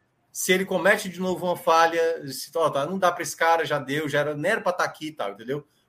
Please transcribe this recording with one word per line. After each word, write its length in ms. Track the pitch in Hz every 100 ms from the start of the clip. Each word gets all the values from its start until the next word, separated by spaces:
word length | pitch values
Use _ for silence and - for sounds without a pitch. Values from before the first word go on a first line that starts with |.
| _ _ _
se 200 | - -
ele 120 | 185
comete 440 | 190 185 170 208 196
de 120 | 175
novo 260 | 185 170 180
uma 100 | 170
falha, 720 | - 165 165 165 165 165 143
se, 220 | 131 -
ó, 160 | 170 156
tá, 160 | 139 147
não 120 | 190
dá 120 | 180
pra 120 | 175
esse 140 | 160 -
cara, 280 | 165 165
já 140 | 151 147
deu, 300 | 131 143 156
já 120 | 143
era, 140 | 147
nem 180 | 147 165
era 80 | 220
pra 120 | 202
tá 120 | 175
aqui 240 | 160 - 156
e 40 |
tal, 200 | 151 101
entendeu? 340 | 101 123 147 147 _